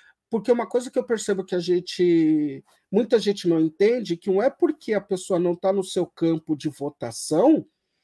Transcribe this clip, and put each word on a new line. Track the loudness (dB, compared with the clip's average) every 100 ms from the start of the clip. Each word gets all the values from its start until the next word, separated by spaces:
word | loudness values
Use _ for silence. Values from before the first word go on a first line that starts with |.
| _ _ _
Porque | -4 0
uma | 0 0
coisa | -4 -2
que | -4
eu |
percebo | -2 -4 -2 -4
que | -2
a | -4
gente, | 0 -2 -2 0 2 4 4 2 -2 -8 -16 _ _
muita | -2 2 2
gente | 2 -2 0
não | 2
entende, | 0 2 2 2 -4 -6
que | -2
não | 0
é | 0
porque | 0 -2 -2 -4
a | -4
pessoa | -4 -6 -2 -2
não | 0
tá | 0 -2
no | -2
seu | -2 -4
campo | -4 -2 -2 -2 -4 -6
de | -6
votação | -8 -10 -8 -12 -10 -2 2 4 4 0 _ _ _